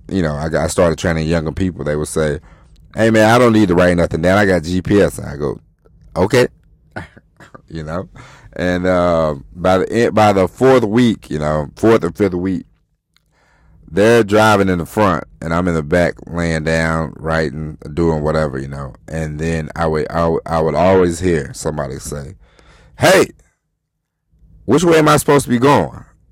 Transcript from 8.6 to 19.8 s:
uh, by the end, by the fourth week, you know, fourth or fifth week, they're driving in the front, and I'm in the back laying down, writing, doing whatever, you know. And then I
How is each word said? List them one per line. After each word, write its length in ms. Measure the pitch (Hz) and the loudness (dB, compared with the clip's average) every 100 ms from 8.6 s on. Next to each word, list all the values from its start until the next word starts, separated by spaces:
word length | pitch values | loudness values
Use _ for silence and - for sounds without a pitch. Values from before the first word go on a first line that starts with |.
| 90 90 92 | -2 0 2
uh, 500 | 90 87 82 80 71 - 87 | 2 2 2 0 -4 -10 -4
by 240 | 87 95 | 0 2
the 120 | 90 | 2
end, 220 | 107 117 | 0 0
by 180 | 101 107 | 4 4
the 160 | 98 92 | 4 0
fourth 360 | - 131 131 | 2 4 4
week, 480 | 113 110 123 101 - | 2 2 2 0 -6
you 80 | 76 | -6
know, 320 | 76 76 73 - | -2 -4 -4 -2
fourth 280 | 110 113 | 2 2
or 80 | 87 | 0
fifth 240 | 82 101 90 | -2 -2 -2
week, 320 | 92 92 - _ _ _ _ _ _ _ _ _ _ _ - | -4 -6 -8 _ _ _ _ _ _ _ _ _ _ _ -10
they're 360 | 82 107 117 | 0 4 4
driving 460 | 104 104 110 104 95 | 4 4 4 4 2
in 80 | 90 | 0
the 80 | 80 | -2
front, 380 | - 104 80 - - | 0 0 0 -4 -12
and 120 | 82 85 | -6 -2
I'm 120 | 92 | -2
in 60 | |
the 80 | 82 | -2
back 340 | 76 87 85 - - | 0 0 0 -2 -10
laying 360 | 85 85 80 | -6 -4 -2
down, 500 | 78 82 80 80 80 - | -2 -2 0 -2 -6 -8
writing, 640 | 80 80 78 69 78 76 - 76 | -6 -2 -4 -6 -10 -12 -12 -2
doing 260 | 85 78 | -2 0
whatever, 380 | 76 78 78 67 | -2 -2 -4 -6
you 80 | 69 | -10
know. 260 | 69 69 - - | -12 -14 -16 -12
And 320 | 80 78 76 | -10 -8 -6
then 300 | 80 82 78 | -6 -6 -6
I 120 | - | -4